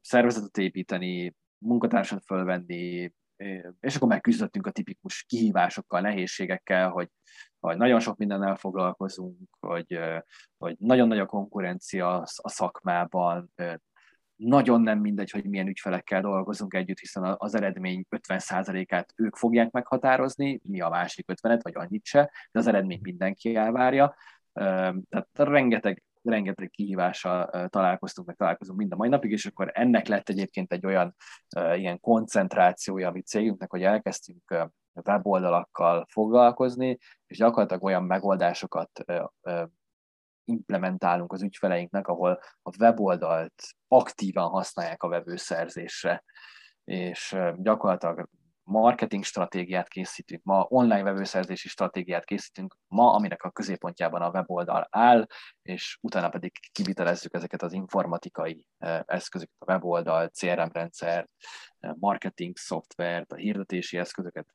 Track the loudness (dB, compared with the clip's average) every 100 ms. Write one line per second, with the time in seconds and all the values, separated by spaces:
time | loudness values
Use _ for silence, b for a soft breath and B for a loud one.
0 | 4 6 6 2 -4 -2 -2 -2 -4 -4
1 | -4 -4 -6 _ _ _ 0 2 2 0
2 | 0 -6 _ -2 0 -2 -4 -8 -6 -6
3 | -8 _ _ _ -10 -10 -12 -8 -6 0
4 | 2 4 2 2 0 -4 -6 -6 -8 -10
5 | -12 -14 -6 0 2 4 2 0 -4 -2
6 | 0 -2 -4 -4 -4 -4 0 2 2 0
7 | -6 _ B B B _ -4 2 4 4
8 | 2 -2 -2 0 -2 -2 -4 -2 -2 -2
9 | -8 -8 -14 -14 -20 _ -6 -6 -6 -6
10 | -6 -6 -10 B B _ -10 -4 4 6
11 | 6 4 0 -4 -4 -4 -4 -4 -6 -2
12 | 0 -2 -4 -10 -10 -4 -4 -4 -2 0
13 | 0 0 0 0 -6 -10 -8 -8 _ b
14 | b b _ _ 4 6 6 6 6 2
15 | 0 -2 -4 -6 -4 -4 -4 -4 -4 -4
16 | -2 -2 0 -2 -2 -6 -4 -4 -4 -6
17 | -8 -6 -4 -4 -2 -2 -2 -4 -4 -6
18 | -6 -10 -4 -6 -2 -4 -4 -4 -2 -4
19 | -4 -2 -2 0 2 4 2 0 -2 0
20 | 2 2 2 -2 -4 -4 -6 -4 -2 -2
21 | -4 -6 -8 -4 2 2 0 -10 -6 -8
22 | 2 4 4 B B 0 2 2 2 -4
23 | -8 -4 -4 -2 -2 0 0 2 2 6
24 | 4 B B B _ -4 0 0 0 -2
25 | -4 -6 -6 0 4 6 6 2 0 -2
26 | _ _ 0 0 0 -6 -10 -6 -4 0
27 | 0 0 -2 -2 -2 -4 -2 2 2 2
28 | -4 -12 -14 -2 0 0 -6 -4 -4 0
29 | 2 2 0 -2 -4 -6 -6 0 4 4
30 | 4 -2 0 -4 -2 -4 -4 -4 0 2
31 | 2 -4 B B _ -4 0 0 -2 -4
32 | 2 2 4 0 0 4 4 4 -6 -2
33 | -2 -4 -4 0 0 -2 -6 0 2 2
34 | -2 -8 -14 -20 _ -4 -4 _ _ -10
35 | 0 0 2 0 2 0 0 0 2 2
36 | -2 -2 4 8 6 6 -2 0 -4 -4
37 | b b _ 2 4 4 0 0 0 0
38 | 2 0 2 2 2 0 -6 -6 -6 -12
39 | -6 -4 -4 _ -6 -4 -6 _ _ _
40 | _ _ _ _ -6 -6 -2 -2 -2 0
41 | 2 0 -2 -6 -6 -2 0 0 -2 -6
42 | -2 0 2 0 B B -16 6 6 6
43 | 2 2 2 0 -2 _ -20 -20 _ 6
44 | 6 -6 -4 0 0 0 -4 -6 -6 -4
45 | -4 -4 -4 -10 -4 -4 -4 -8 -12 -6
46 | -4 -4 _ B B B B B -8 -6
47 | -6 -8 -8 -2 -2 0 0 2 2 0
48 | -2 -4 -10 _ _ _ -2 4 4 4
49 | -2 -2 -4 -4 -4 -4 -4 -4 -4 -8
50 | -10 -10 -14 -12 2 2 4 4 4 4
51 | 2 -2 -2 -2 -4 -6 -10 -4 -4 -4
52 | -4 -6 -4 -8 -8 -14 -14 _ _ 4
53 | 6 6 2 -4 -8 -8 -6 -6 -6 -4
54 | -2 -2 -2 -2 -2 -4 -2 -2 -2 4
55 | 8 8 6 B B B -12 -10 -10 -10
56 | -4 -2 -2 -4 -10 -12 -14 -4 -4 0
57 | 0 0 -2 -8 -6 -8 -6 -6 -2 -2
58 | 0 -4 -6 -6 -6 -6 _ _ -6 -6
59 | -4 -6 -6 -10 -12 _ -2 -2 2 -2
60 | 2 0 0 -2 -2 0 0 -2 -8 -6
61 | -4 -4 -6 _ B B B _ -12 -2
62 | -2 0 -4 -8 -10 -10 -8 -8 -8 -6
63 | -4 -4 -6 -6 -4 -4 -4 -6 -4 -6
64 | -6 -6 -8 -10 -14